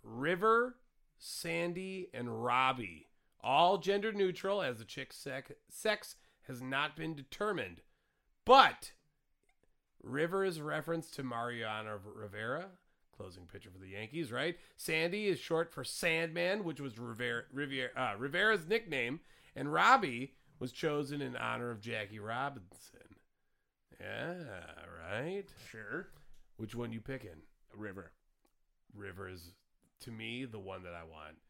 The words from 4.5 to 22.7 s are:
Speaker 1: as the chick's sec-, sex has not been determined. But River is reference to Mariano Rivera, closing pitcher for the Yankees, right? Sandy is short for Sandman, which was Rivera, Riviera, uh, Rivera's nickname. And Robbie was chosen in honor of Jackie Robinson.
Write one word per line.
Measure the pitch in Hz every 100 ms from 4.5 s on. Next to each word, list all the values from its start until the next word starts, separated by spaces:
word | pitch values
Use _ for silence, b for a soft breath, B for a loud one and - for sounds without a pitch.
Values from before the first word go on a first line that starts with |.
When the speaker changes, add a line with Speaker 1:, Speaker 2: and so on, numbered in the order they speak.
| 202
Speaker 1:
as | 143 117
the |
chick's | 113 - 131 -
sec-, | 143 135 - - _
sex | - 214 214 - - b b -
has | 123
not | 127 135 151 151
been | 160 147
determined. | 131 - 208 175 95 85 - _ _ _ _ _ -
But | 269 175 - - - _ _ _ _ _ _ _ _ _ _
River | - 139 170 196
is | 190 160
reference | 151 151 156 165 156
to | -
Mariano | 131 117 120 120 110 107 110 104
Rivera, | 101 110 104 104 113 147 190 180 _ _ _ -
closing | 95 90 87
pitcher | 95 101
for | 92
the | 95
Yankees, | 101 110 156 131
right? | 123 160 175 b -
Sandy | - 160 170 208 202
is | 170
short | - 160 170
for | -
Sandman, | 131 - 175 160 165 170 175 214
which | 170 139
was | 139 110
Rivera, | 120 113 123 117 -
Riviera, | 131 143 135 127 131
uh, | 123 101
Rivera's | 139 175 214 208 160
nickname. | 226 208 139 117 151 b b b -
And | 139
Robbie | 160 208 262 170 120 135 b b -
was | 127
chosen | - 160 147 135 147
in | 135 120
honor | 117 117 120
of | 110
Jackie | 113 110 101 107
Robinson. | 107 117 139 131 87